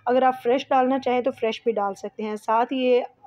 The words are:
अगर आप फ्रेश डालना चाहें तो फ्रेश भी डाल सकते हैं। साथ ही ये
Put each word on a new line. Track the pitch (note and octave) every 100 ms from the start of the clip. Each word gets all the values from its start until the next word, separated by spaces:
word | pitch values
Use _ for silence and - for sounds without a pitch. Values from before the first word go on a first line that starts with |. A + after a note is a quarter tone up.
| -
अगर | B3+
आप | B3+ B3+
फ्रेश | A#3+ C4 -
डालना | C4+ B3+ C4+
चाहें | C4 B3
तो | B3
फ्रेश | B3+ A3+ A3
भी | A#3+
डाल | G#3 G3+
सकते | G3 G3+ -
हैं। | G#3+ G#3+
साथ | - A3 B3
ही | C4
ये | B3+ B3 - _